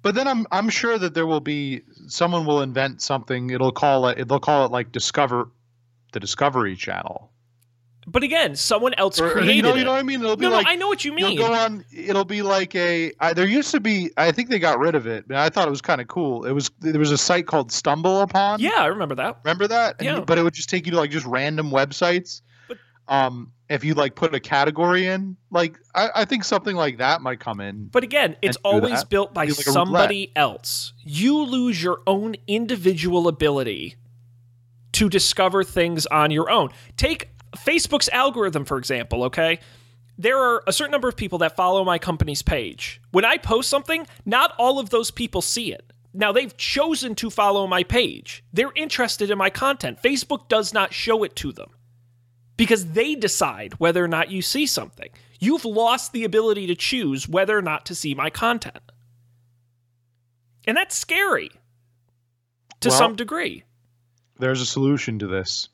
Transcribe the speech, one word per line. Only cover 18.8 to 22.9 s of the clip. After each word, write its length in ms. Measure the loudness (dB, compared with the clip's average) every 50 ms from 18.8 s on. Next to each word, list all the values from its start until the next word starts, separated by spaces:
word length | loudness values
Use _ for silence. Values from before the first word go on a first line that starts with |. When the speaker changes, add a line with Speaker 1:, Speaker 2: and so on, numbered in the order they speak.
| 2
Speaker 2:
remember 300 | 2 0 -2 -4 -4 -4
that. 240 | -4 -4 -6 -6 -4 -2
Speaker 1:
Remember 240 | -2 0 0 0
that? 280 | 0 2 0 0 0 -2
And 80 | -4 -4
Speaker 2:
Yeah. 100 | -4 -4 -4
Speaker 1:
you, 20 | 0
but 120 | 2 2
it 60 | 2 2
would 100 | 0 0
just 160 | -4 -8 -4
take 160 | -4 -4 -4
you 60 | 0
to, 60 | 0 0
like, 100 | 0 0
just 140 | -2 -6 -4
random 460 | -2 -2 -2 -2 -2 -2 -2 -2 0
websites. 720 | 2 0 0 0 0 -2 0 0 0 0 -2 -6 -16 -18 _ _ _ _ _
Speaker 2:
But 100 | -18 -18 -18 _ _